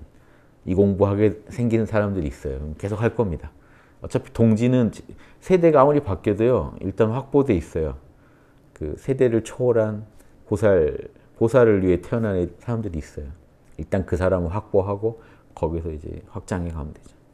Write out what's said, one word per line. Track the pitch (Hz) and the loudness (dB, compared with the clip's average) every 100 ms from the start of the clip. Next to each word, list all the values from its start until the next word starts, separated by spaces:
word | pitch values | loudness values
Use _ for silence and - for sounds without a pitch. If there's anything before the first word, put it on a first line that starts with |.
| - _ _ _ _ _ - | -16 _ _ _ _ _ -4
이 | 92 | 2
공부하게 | 101 95 101 101 107 - - | 2 2 2 2 0 0 -10
생기는 | - 120 113 107 | -6 -2 0 0
사람들이 | 107 104 95 73 | 0 -2 -2 -6
있어요. | - 73 67 73 76 | -6 -8 -8 -10 -10
계속 | 98 104 | -8 -2
할 | 113 - | -2 0
겁니다. | 104 76 76 - _ _ _ _ | -2 -4 -10 -18 _ _ _ _
어차피 | - 120 - | -6 -6 -6
동지는 | - 113 107 120 127 107 - - - - - | 0 2 4 2 2 0 -4 -16 -20 -20 -20
세대가 | - 185 170 147 | 0 4 6 6
아무리 | 139 147 | 6 4
바뀌어도요, | 120 92 - 101 117 117 71 - | 0 -2 -2 2 2 2 -2 -6
일단 | 95 - 110 | -8 0 0
확보돼 | 123 127 143 131 90 | 0 0 0 2 0
있어요. | - 87 78 65 - _ _ _ _ _ _ | -2 -4 -4 -6 -14 _ _ _ _ _ _
그 | - 76 - | -12 -10 -8
세대를 | - 131 123 113 | -4 0 2 2
초월한 | 110 - 127 117 107 104 110 - - _ - | -2 -2 0 2 0 -4 -10 -20 -20 _ -6
보살, | 104 107 92 76 - - - _ - | 0 4 4 2 -2 -12 -20 _ -2
보살을 | 113 127 117 101 92 | 2 6 6 4 4
위해 | 87 | 2
태어난 | - 120 110 95 | 0 -4 -2 -2
애-, | 87 - | -2 -6
사람들이 | - 117 101 80 | -6 -6 -4 -8
있어요. | - - 71 80 _ _ _ - | -10 -14 -14 -16 _ _ _ -14
일단 | 80 98 87 | -4 -4 -2
그 | 87 | -2
사람을 | 92 92 85 | 0 0 0
확보하고 | 101 - 101 95 101 110 117 - - _ - | -4 -2 0 0 -2 -4 -6 -14 -20 _ -8
거기서 | 80 80 80 | -6 -4 -6
이제 | 78 78 80 - | -10 -12 -14 -14
확장해 | 95 - 95 85 | -16 -8 -6 -6
가면 | 80 73 | -8 -10
되죠. | - - _ _ | -14 -20 _ _